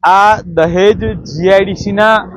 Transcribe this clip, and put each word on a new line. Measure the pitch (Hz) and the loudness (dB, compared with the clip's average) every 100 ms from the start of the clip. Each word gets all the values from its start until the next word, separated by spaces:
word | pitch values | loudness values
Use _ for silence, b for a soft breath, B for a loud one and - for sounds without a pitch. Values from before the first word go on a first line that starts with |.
| 165 | 4
આ | 190 202 214 | 4 4 2
દહેજ | 180 165 165 175 202 214 220 214 | -2 -2 0 2 2 2 -2 -8
જી | - 147 175 | -10 -4 0
આઈ | 196 | 2
ડી | 196 | 0
સી | 185 202 | -6 -6
ના | 202 214 220 - | -2 0 0 -4